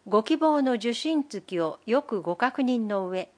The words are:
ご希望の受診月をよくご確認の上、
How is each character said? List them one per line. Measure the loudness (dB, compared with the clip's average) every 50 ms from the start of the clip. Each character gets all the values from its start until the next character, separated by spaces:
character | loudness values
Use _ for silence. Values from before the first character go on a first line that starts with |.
| -6 0
ご | 2 2
希 | 2 2 0 2
望 | 4 4 4 4
の | 4 2 0
受 | 0 0 -2 -4
診 | -2 -2 0 0 0 0
月 | -2 -6 -12 -10 -6 -2 -2
を | -2 -2 -2 -6 -4 0
よ | 0 0 0
く | 0 -4 -4
ご | -2 -2 -2
確 | 0 0 -2 0 0
認 | 0 2 2 0
の | 0 0 -2 -2 -2 -2
上、 | -4 -4 -6 -8 _